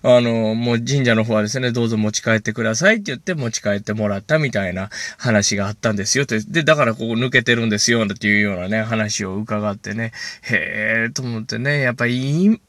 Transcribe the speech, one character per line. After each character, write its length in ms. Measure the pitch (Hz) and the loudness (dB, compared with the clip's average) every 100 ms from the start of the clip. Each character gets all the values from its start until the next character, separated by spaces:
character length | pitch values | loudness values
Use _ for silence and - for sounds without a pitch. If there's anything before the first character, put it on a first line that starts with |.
あ 160 | 127 123 | 8 6
の、 340 | 120 113 110 | 6 2 0
も 200 | 113 120 | 0 2
う 20 | 117 | 0
神 260 | 120 139 | 2 2
社 100 | 123 | 4
の 100 | 110 | 4
方 100 | 110 | 4
は 80 | 107 | 2
で 60 | 104 | 0
す 120 | 131 | -2
ね、 120 | 127 | -2
「ど 100 | 120 | 0
う 60 | 117 | 0
ぞ 100 | 110 | 2
持 120 | 107 | 0
ち 120 | - | 0
帰 80 | - 110 | 0 0
っ 40 | |
て 140 | 107 | 0
く 100 | 107 | -2
だ 100 | 110 | -2
さ 160 | 113 185 | 2 2
い」 60 | 220 | 2
っ 20 | |
て 60 | 202 | -2
言 100 | 127 | -6
っ 20 | |
て 160 | - | -6
持 160 | 165 117 | -4 -4
ち 100 | - | -4
帰 80 | - 101 | -2 -2
っ 40 | |
て 100 | 104 | -2
も 160 | 107 107 | -2 -2
ら 100 | 98 | -2
っ 40 | |
た 160 | - 156 | 0 0
み 120 | 143 | 0
た 160 | 107 95 | -2 -2
い 60 | |
な 160 | 90 98 - - - | -4 -8 -8 -12 -4
話 380 | 123 107 104 101 | 2 2 2 -2
が 100 | 101 | -4
あ 40 | |
っ 40 | |
た 180 | 107 117 | -2 -2
ん 40 | 104 | -2
で 100 | 92 | -2
す 100 | - | -2
よ 80 | |
っ 20 | 143 | 0
て。 140 | 110 | -4
で、 220 | - 165 | -2 0
だ 120 | 156 | 2
か 120 | 151 120 | 4 2
ら 80 | |
こ 60 | 107 | 0
こ 40 | 113 | -2
抜 160 | 117 127 | -2 2
け 140 | 127 | 2
て 120 | 120 | 2
る 120 | 117 117 | 2 2
ん 20 | |
で 100 | 104 | 2
す 140 | - | 2
よ 140 | 117 104 | 2 0
っ 100 | 98 | 0
て 120 | 104 | 2
い 80 | 104 | 2
う 20 | |
よ 160 | 104 92 | 2 -2
う 40 | |
な 80 | 92 | -2
ね、 140 | 110 | -4
話 440 | 110 113 107 - 95 | -2 -2 -2 -4 -4
を 100 | 95 | -6
伺 340 | 110 107 104 | -4 -4 -4
っ 60 | 101 | -6
て 160 | 101 | -8
ね、 200 | 107 113 - - - | -6 -6 -8 -14 -12
へ 640 | - 101 80 107 107 113 117 | -4 -2 -2 -4 -2 0 -2
ー 20 | |
と 80 | 135 | -4
思 220 | 123 113 | -6 -6
っ 20 | |
て 140 | 110 113 | -6 -4
ね、 240 | 135 147 | -2 0
や 100 | 127 | 0
っ 20 | |
ぱ 120 | 120 120 | 0 -2
い 380 | 123 135 156 202 | 0 0 2 4
い 140 | 220 | 2